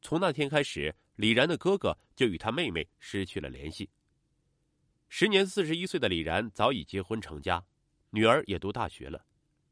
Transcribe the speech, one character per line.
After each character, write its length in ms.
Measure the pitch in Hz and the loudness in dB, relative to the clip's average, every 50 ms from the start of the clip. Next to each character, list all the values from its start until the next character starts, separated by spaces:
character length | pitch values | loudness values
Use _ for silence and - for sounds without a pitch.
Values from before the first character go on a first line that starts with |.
从 180 | _ - 151 165 | _ -2 -2 0
那 140 | 196 180 143 | 2 0 2
天 160 | 151 147 139 | 0 -2 2
开 140 | 143 151 139 | 2 2 0
始， 320 | - - - 71 76 - _ _ _ _ | 0 -2 -4 -4 -4 -4 _ _ _ _
李 160 | - 104 110 113 | 0 2 4 6
然 140 | 113 131 | 6 4
的 100 | 165 170 139 | 4 2 0
哥 180 | - 175 196 | 2 2 0
哥 220 | 202 - 104 80 _ _ _ _ | 2 2 -2 -2 _ _ _ _
就 100 | - 135 | 0 2
与 120 | 117 90 80 | 2 2 0
他 120 | - 113 | -4 -4
妹 200 | 117 151 175 127 | -2 -2 -2 -2
妹 180 | 87 80 73 - _ _ | -2 -4 -4 -6 _ _
失 280 | - - - 101 95 | -18 -8 -4 -4 -4
去 140 | - - 98 | -4 -6 -8
了 80 | 76 67 | -8 -8
联 220 | 64 64 69 78 | -10 -10 -10 -10
系。 200 | - - 104 - _ _ _ _ _ _ _ _ _ _ _ _ _ _ _ _ _ _ _ _ _ _ _ _ | -8 -10 -12 -14 _ _ _ _ _ _ _ _ _ _ _ _ _ _ _ _ _ _ _ _ _ _ _ _
时 200 | - - - 220 | 0 2 2 4
年 180 | 208 190 196 | 6 4 2
四 200 | 190 - - 185 | 2 0 -2 0
十 100 | 151 160 | 0 -2
一 80 | 170 180 | -4 -4
岁 160 | 185 - 170 | -4 -4 -2
的 80 | 127 104 | 0 0
李 120 | 92 85 | 0 0
然 280 | 78 80 80 92 110 113 - | 0 0 0 -2 -2 -4 -2
早 200 | - 104 120 139 | 2 2 2 2
已 120 | 107 73 | 0 -6
结 180 | - - 98 92 | -6 -6 -6 -6
婚 180 | - 113 113 | -4 -6 -8
成 220 | 95 - 78 73 69 | -6 -10 -12 -8 -2
家， 200 | 90 90 85 87 _ _ _ _ _ _ _ _ _ | -2 -2 -2 -2 _ _ _ _ _ _ _ _ _
女 140 | - 107 110 | 0 4 6
儿 180 | 110 120 151 - | 6 6 4 2
也 120 | - 98 82 | -2 -6 -4
读 140 | - 98 104 | -4 -6 -4
大 160 | 120 113 82 | -4 -6 -6
学 220 | - - - 65 | -6 -12 -14 -12
了。 160 | 78 71 _ _ _ _ _ _ _ _ _ _ | -12 -14 _ _ _ _ _ _ _ _ _ _